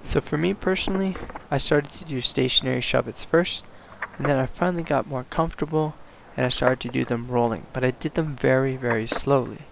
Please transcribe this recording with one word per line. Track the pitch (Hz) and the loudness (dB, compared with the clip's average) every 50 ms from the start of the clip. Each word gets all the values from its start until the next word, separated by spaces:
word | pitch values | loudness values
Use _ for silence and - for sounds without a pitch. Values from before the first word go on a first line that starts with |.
| - | -4
So | - - 156 | 0 0 0
for | - - - 151 | 0 0 -2 0
me | 156 180 202 | 0 0 -2
personally, | - - 190 190 185 - - 190 190 190 190 180 - - - - - - - | 0 0 0 0 0 0 -2 0 0 0 -2 -2 -4 -8 -12 -12 -14 -6 -2
I | - 139 | -2 -2
started | - - 156 151 143 - | 2 4 2 2 2 0
to | - - 175 | -10 -14 -10
do | 160 143 127 | -6 -6 -2
stationary | 120 - - - 131 127 - - - 131 127 127 | -2 -2 0 2 2 4 2 2 2 2 0 0
shove-its | 120 - - 127 120 120 - - - | -2 2 2 0 0 0 -6 -10 -6
first, | - - 165 175 - - - - - - - - - - - - - - - | 2 4 4 4 2 -2 -8 -10 -12 -20 -20 -20 -20 -12 -12 -12 -12 -8 -4
and | 139 | 0
then | 143 143 131 | 2 2 2
I | 131 | 2
finally | 131 - - 175 180 180 170 165 | 0 -2 0 0 0 0 -2 -2
got | - 151 135 - - | 0 0 0 0 -2
more | 143 127 127 - | -6 -6 -6 -4
comfortable, | - - 160 165 - - 156 147 156 156 156 151 151 - - - - - - - - | 0 0 0 0 0 -4 -4 0 2 0 0 0 -4 -8 -18 -20 -20 -20 -20 -12 -4
and | - 127 | 0 0
I | 127 | 0
started | 123 - 135 127 131 131 | 2 4 4 2 2 2
to | - - | -2 -4
do | 131 131 127 | -2 -2 0
them | - 127 117 120 123 | 0 -2 -4 -2 0
rolling, | 123 123 117 117 113 85 - - | 2 2 2 2 2 -2 -6 -8
but | - 131 127 | -4 0 0
I | 127 | 0
did | 127 - - 156 - | 0 0 -6 -4 -2
them | - 160 156 139 | 0 -2 -2 -2
very, | 123 - 135 131 131 135 135 131 | 0 2 4 4 4 2 0 -2
very | 131 127 123 117 110 110 117 | -2 -2 0 0 0 0 0
slowly. | - - - 135 139 135 120 123 104 - - - | -2 -2 2 4 4 4 2 0 -6 -12 -14 -18